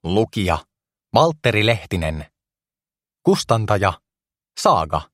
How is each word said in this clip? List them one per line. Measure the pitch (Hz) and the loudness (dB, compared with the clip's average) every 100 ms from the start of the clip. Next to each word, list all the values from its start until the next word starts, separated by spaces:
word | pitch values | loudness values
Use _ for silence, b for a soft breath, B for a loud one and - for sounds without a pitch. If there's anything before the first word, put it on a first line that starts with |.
Lukija | 82 98 113 - 92 80 - _ _ _ _ | -2 0 0 -2 -2 -2 -6 _ _ _ _
Valtteri | 110 160 156 127 107 107 | 2 2 0 -2 0 0
Lehtinen. | 110 - 95 80 78 76 _ _ _ _ _ _ _ _ _ | -2 -4 -4 -4 -6 -12 _ _ _ _ _ _ _ _ _
Kustantaja | - 196 - 113 107 104 98 - _ _ _ _ _ - | 0 0 0 -2 0 0 0 -2 _ _ _ _ _ -2
Saaga. | - 117 80 78 - | 2 2 0 -6 -8